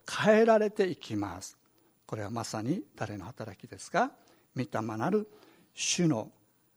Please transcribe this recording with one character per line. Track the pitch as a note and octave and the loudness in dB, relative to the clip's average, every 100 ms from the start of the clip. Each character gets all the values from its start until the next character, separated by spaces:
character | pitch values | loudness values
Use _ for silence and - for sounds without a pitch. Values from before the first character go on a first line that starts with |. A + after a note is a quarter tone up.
| - | -8
変 | - F3+ G#3 | 0 6 6
え | A3+ | 8
ら | A3 | 6
れ | G#3 | 4
て | G#3 F#3+ | 0 -2
い | D3+ | -2
き | - G#2+ | -6 -4
ま | G2+ F2 | -4 -8
す。 | - - _ _ _ _ - | -16 -20 _ _ _ _ -10
こ | A2 | -8
れ | |
は | G2+ | -6
ま | A#2 | -6
さ | A2 A2 | -6 -4
に | A2+ F#3+ - - | -2 -4 -4 -8
誰 | G#2+ G#2 | -8 -8
の | F2+ | -12
働 | - A2+ B2 | -14 -14 -14
き | - | -18
で | - | -16
す | - | -4
か？ | E3+ C4 - _ _ _ C3 | 0 0 -4 _ _ _ -8
御 | B2 | -4
霊 | A2+ A2 A2 | -2 -4 -2
な | C#3+ | 0
る | G#3 G#3 - - _ _ | 0 -2 -14 -20 _ _
主 | - - - E3+ | -6 -2 2 2
の | A#2 - _ _ _ _ | 2 -4 _ _ _ _